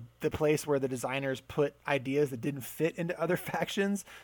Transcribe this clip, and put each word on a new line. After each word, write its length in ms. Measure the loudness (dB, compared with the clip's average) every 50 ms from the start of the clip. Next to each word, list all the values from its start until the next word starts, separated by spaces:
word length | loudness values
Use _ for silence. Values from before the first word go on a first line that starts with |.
| -4 -14 _ -2
the 100 | -2 -2
place 340 | 0 2 4 4 4 4 4
where 140 | 2 2 2
the 80 | 2
designers 540 | 0 -2 -2 -2 -2 -2 -2 -2 -2 -2 -4
put 340 | -6 -4 0 2 2 2 0 _ -2
ideas 440 | 0 0 0 0 0 2 2 2 2
that 100 | 0 -2
didn't 200 | -4 -4 -4 -4
fit 360 | -8 -8 -4 -2 -2 0 0
into 220 | -2 -4 -4 -2 -2
other 160 | 0 0 0
<laughs> 0 |
factions, 640 | 0 -2 -2 -2 -2 -2 -2 0 0 2 2 2 0 -2 -8 -18 -20